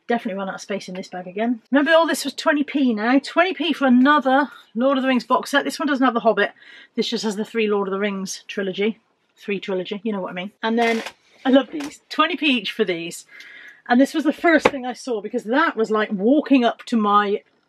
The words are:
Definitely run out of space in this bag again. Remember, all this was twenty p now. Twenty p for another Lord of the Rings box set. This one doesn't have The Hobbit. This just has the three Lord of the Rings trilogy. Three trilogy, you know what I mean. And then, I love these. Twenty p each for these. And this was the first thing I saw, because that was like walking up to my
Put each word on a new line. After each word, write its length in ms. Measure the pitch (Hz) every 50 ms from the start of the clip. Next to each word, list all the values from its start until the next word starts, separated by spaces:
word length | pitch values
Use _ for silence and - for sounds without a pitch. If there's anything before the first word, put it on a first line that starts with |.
| _
Definitely 320 | - 240 226 - 214 185 196
run 100 | 196 190
out 80 | 180
of 40 | 175
space 280 | - - 202 190 - 190
in 60 | 180
this 120 | 185 180
bag 220 | - - 180 175 180
again. 340 | 175 208 226 240 247 220 _ -
Remember, 220 | 247 285 285 330
all 140 | 330 330 330
this 180 | 330 285 - -
was 100 | 269 -
twenty 300 | - - 320 302 302 277
p 280 | - - 302 269 247 220
now. 260 | 208 214 240 262 277
Twenty 340 | - - - 330 349 381 -
p 180 | - 302 330
for 140 | 269 - 277
another 640 | 262 240 254 254 294 302 294 294 262 262 277 277 - - - - _ -
Lord 240 | 226 254 269 277 262
of 40 |
the 60 | 254 262
Rings 160 | 254 240 -
box 260 | - 254 - - -
set. 140 | 277 262 -
This 140 | 277 - -
one 80 | 320
doesn't 180 | 294 285 240 269
have 100 | 247 226
The 60 | 226
Hobbit. 320 | - 226 202 202 208 - - _ - - - - - _ -
This 120 | 240 - -
just 140 | 240 202
has 140 | 208 220 190
the 80 | 208 214
three 240 | - - 226 214 208
Lord 180 | 208 202 196
of 60 | 190
the 80 | 190 196
Rings 420 | 208 202 196 190 190 185 - - - -
trilogy. 500 | - 214 196 190 175 190 202 226 214 _ _ _ _ _ _ _ _
Three 240 | _ - 208 202 180
trilogy, 400 | - 208 190 185 180 - 208 190
you 80 | - 226
know 100 | 208 190
what 100 | 180 -
I 40 | 180
mean. 160 | 180 185 208 _ - -
And 120 | 226 226
then, 280 | 233 233 226 233 226 - - - _ _ _ _ _ -
I 40 | 269
love 200 | 254 269 262 -
these. 300 | - 302 285 294 - - _ -
Twenty 280 | - 294 311 330 349
p 100 | - 302
each 260 | 294 254 226 190 -
for 120 | - - 214
these. 400 | 185 170 165 170 180 - - - _ - - - - - - - - - _ - -
And 120 | 247 247
this 120 | 277 -
was 120 | - 311 262
the 80 | 302
first 340 | - - - 339 320 294 -
thing 180 | - 294 269 247
I 100 | 254 240
saw, 260 | - - 262 233 208
because 240 | 185 208 - 233 196
that 320 | 214 240 294 330 311 -
was 160 | 220 220 -
like 180 | 220 214 208 -
walking 540 | 214 185 196 233 294 311 - - 277 254 233
up 200 | 226 - - -
to 100 | - 247
my 480 | 220 208 202 208 208 208 196 - - _ _ _ _ _